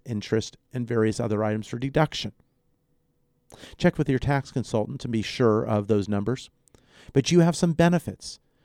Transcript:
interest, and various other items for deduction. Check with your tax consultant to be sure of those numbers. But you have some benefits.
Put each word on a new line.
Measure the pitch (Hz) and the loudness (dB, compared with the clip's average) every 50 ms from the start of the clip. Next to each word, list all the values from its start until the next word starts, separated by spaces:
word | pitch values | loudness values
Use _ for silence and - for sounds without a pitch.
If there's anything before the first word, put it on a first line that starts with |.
| - | -10
interest, | - 117 104 - - 110 113 - - - - _ _ - | -8 -8 -6 -4 -2 -2 -2 -2 -4 -10 -20 _ _ -8
and | 127 120 | -8 -6
various | 113 120 113 110 110 110 - | -2 0 2 2 2 0 -2
other | 117 107 107 104 110 | -2 -2 -2 -2 -2
items | 107 107 110 104 | -2 -2 -4 -6
for | - - 120 | -8 -8 -6
deduction. | 135 139 - 156 156 - - - - 104 - _ _ _ _ _ _ _ _ _ _ _ _ _ _ _ _ _ _ _ _ _ _ _ - - - - - - | -6 -2 0 0 0 0 -2 -6 -10 -10 -12 _ _ _ _ _ _ _ _ _ _ _ _ _ _ _ _ _ _ _ _ _ _ _ -20 -20 -20 -20 -6 0
Check | - 180 - | 0 0 2
with | - 143 - | 0 0 0
your | 131 120 | 0 0
tax | - 131 143 139 - - - | 0 0 0 -2 -2 -4 -4
consultant | 131 110 - - 110 104 117 139 135 | -6 -4 -2 -2 -4 -2 -4 -6 -8
to | - 120 | -6 -4
be | 113 113 104 | -4 -4 -4
sure | - - - 127 110 107 110 123 | -4 0 2 4 4 4 4 2
of | 113 110 104 98 | 0 0 0 2
those | 104 107 101 98 101 | 2 2 2 2 0
numbers. | 104 101 101 104 127 - - - _ _ _ _ _ _ _ _ _ - - - - | -2 -2 -2 -2 -4 -6 -8 -14 _ _ _ _ _ _ _ _ _ -20 -10 -4 0
But | 139 120 - 170 | 0 2 4 6
you | 175 | 6
have | 165 170 170 | 6 6 4
some | - 180 170 156 | 2 0 0 4
benefits. | - 170 170 175 170 - 110 95 - - - - - _ _ _ _ _ | 4 4 4 4 2 -2 -4 -12 -12 -14 -18 -18 -18 _ _ _ _ _